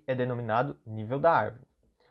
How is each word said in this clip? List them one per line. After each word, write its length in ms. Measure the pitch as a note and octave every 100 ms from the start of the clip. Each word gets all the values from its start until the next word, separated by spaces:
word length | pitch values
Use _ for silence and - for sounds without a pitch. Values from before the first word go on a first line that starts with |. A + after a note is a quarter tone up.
| -
é 80 |
denominado 640 | B2+ B2 A#2+ A2+ A2 C#3+ C#3 A2
nível 340 | G#2+ G#2+ C3+
da 120 | E3
árvore. 340 | D3 G#2+ A2+ - _ _ _ _